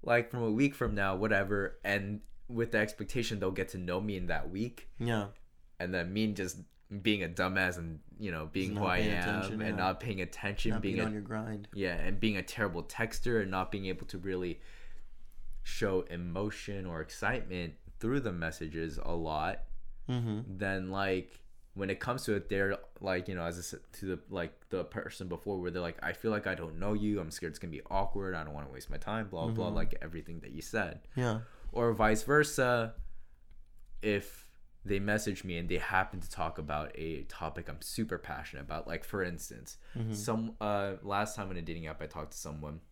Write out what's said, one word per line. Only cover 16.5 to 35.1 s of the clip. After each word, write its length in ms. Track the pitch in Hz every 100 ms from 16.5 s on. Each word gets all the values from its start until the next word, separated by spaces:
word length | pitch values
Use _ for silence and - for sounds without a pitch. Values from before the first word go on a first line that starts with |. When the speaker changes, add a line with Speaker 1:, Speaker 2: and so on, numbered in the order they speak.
| 101 - 101 92
Speaker 1:
or 160 | 82
excitement 720 | 78 - 104 123 87 90 85 73 - -
through 200 | 113 139
the 120 | 120
messages 680 | 87 82 - 80 80 82 73
a 120 | -
lot, 500 | 85 80 76 82 - - - - - -
Speaker 2:
Mm-hmm. 480 | 123 117 107 107 95
Speaker 1:
then, 340 | 98 95 92
like, 400 | 98 98 92 92 - - - -
when 160 | - 98
it 100 | 98
comes 220 | - 127
to 80 | -
it, 140 | 104 -
they're, 300 | 98 98 98 - -
like, 260 | 98 92 92
you 60 |
know, 100 | 90
as 140 | 85 87
I 20 |
said 200 | 85 - - -
to 60 | 98
the, 120 | 90 -
like, 400 | 92 85 - -
the 140 | 92
person 440 | 85 110 - - 92
before 320 | 87 - 95
where 100 | 87
they're 120 | 87
like, 160 | 87 82
"I 120 | 80
feel 160 | 87 113
like 160 | 107 98
I 80 |
don't 240 | 90 82 82
know 160 | 101
you. 260 | 107 104 104
I'm 100 | 80
scared 200 | - 85
it's 60 | 78
gonna 120 | 87
be 120 | 76 -
awkward. 440 | 95 98 101 95
I 80 | 87
don't 100 | 76
wanna 160 | 73 69
waste 160 | 65 -
my 80 | -
time," 320 | - 110 104
blah, 180 | 90 98
blah, 180 | 113 87
Speaker 2:
Mm-hmm. 100 | 85
Speaker 1:
like, 180 | - -
everything 400 | 82 82 76 82
that 120 | -
you 100 | 69
said. 380 | - 113 90 - -
Speaker 2:
Yeah. 260 | - 123 110 113 - -
Speaker 1:
Or 220 | - 117
vice 300 | 110 110 107
versa, 720 | - 147 151 - 127 123 113 - - - - - - - - - - -
if 460 | 107 101 - - - - - -
they 140 | 101 98
message 440 | 101